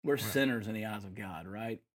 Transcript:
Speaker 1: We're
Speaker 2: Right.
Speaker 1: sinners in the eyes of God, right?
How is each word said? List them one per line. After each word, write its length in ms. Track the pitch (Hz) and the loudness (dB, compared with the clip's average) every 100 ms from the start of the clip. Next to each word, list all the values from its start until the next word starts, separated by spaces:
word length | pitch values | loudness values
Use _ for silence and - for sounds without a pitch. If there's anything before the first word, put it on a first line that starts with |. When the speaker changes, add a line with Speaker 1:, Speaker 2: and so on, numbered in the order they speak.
Speaker 1:
We're 120 | 156 143 | 4 2
Speaker 2:
Right. 60 | |
Speaker 1:
sinners 460 | 107 135 135 117 110 | 4 4 4 4 0
in 60 | |
the 120 | 110 107 | -2 -2
eyes 180 | 104 98 | -4 -6
of 100 | 98 | -8
God, 320 | 98 82 87 | -6 -6 -8
right? 340 | 101 113 110 _ | -6 -4 -4 _